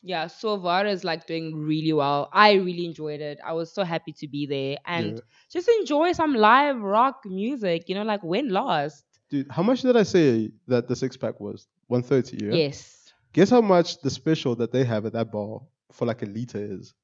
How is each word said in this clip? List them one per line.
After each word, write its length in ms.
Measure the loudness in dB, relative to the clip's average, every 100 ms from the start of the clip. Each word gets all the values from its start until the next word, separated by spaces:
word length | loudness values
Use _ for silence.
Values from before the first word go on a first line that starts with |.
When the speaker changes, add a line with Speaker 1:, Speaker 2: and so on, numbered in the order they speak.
| -6
Speaker 1:
Yeah, 220 | -6 -6
so 300 | -6 -4 -4
VAR 280 | 0 0 0
is, 180 | -2
like, 220 | -4 -6 -6
doing 280 | -6 -6 -6
really 380 | -2 -2 0
well. 360 | 2 2 0 0
I 200 | 4 6
really 320 | 6 2 -4 -8
enjoyed 360 | -8 -10 -8
it. 180 | -10 -10
I 100 | -8
was 200 | -6 -6
so 100 | -6
happy 280 | -4 -4 -8 -14
to 80 | -10
be 180 | -8 -4
there 320 | -4 -4 -6 -6
and 300 | -4 -4 -8
Speaker 2:
Yeah. 40 | -14 _ _
Speaker 1:
just 180 | -6 0 0
enjoy 320 | 2 2 2
some 220 | 2 0 4
live 440 | 6 6 4 -2
rock 400 | 0 2 2 0 -10
music, 640 | -6 -6 -4 -2 -2 -4
you 80 | -6
know, 80 |
like, 180 | -4 -6
when 260 | -2 -4 0
last? 560 | -2 0 -2 -2 -8 _ _ _
Speaker 2:
Dude, 180 | -6 -4
how 140 | 0
much 180 | 0 2
did 140 | 4 4
I 60 |
say 480 | 4 6 6 4 0 -8 -2
that 200 | 0 0
the 80 | -4
six 200 | -4 -4
pack 220 | -8 -6
was? 280 | -12 -12 _ _ _
One 160 | -2
thirty, 340 | 2 0 0 -6 -2
yeah? 80 |
Speaker 1:
Yes. 580 | 0 0 -4 -18 _ _ _ _
Speaker 2:
Guess 180 | 2 6
how 120 | 6
much 380 | 6 4 4 -2
the 80 | -6
special 440 | -4 -2 -2 -2 -2
that 140 | -2
they 120 | 0
have 220 | 0 0 -4
at 80 |
that 180 | -4 -4
bar 300 | -4 -8 -10 -16 _ _
for, 140 | _ -4
like, 160 | -4
a 40 | -6
liter 340 | -8 -8 -8
is? 320 | -8 -10 -14 _